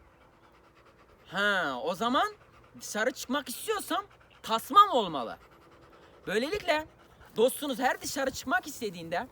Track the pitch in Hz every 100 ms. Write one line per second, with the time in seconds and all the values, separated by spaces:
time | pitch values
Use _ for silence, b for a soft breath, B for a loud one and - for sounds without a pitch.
0 | - _ - - - - - - - -
1 | - - - 175 202 196 156 127 147 185
2 | 226 277 415 415 - - - 247 - 208
3 | 233 285 - 277 269 233 - 427 - 330
4 | 392 - - - - 226 - 269 415 285
5 | 196 147 110 85 - - - - - -
6 | - - - 196 269 415 349 302 311 -
7 | - - - - 247 - 285 233 277 -
8 | 330 285 269 - 254 359 330 - 214 175
9 | 165 170 247